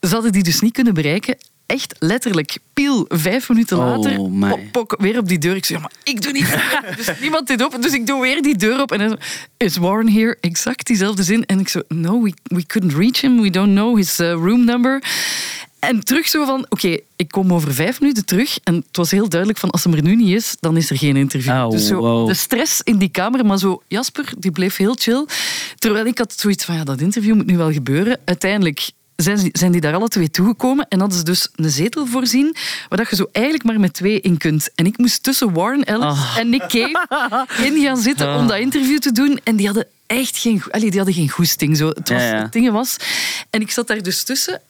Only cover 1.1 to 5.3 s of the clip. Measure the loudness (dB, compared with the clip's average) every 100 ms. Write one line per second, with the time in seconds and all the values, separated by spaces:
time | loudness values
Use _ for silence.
1.1 | -2 -2 -8 -8 _ _ -6 -6 -4 -2
2.1 | 0 0 -2 -2 -8 _ -2 0 2 0
3.1 | -2 0 -2 2 2 4 2 2 2 0
4.1 | 0 -2 0 0 0 -2 -4 -2 0 0
5.1 | 0 0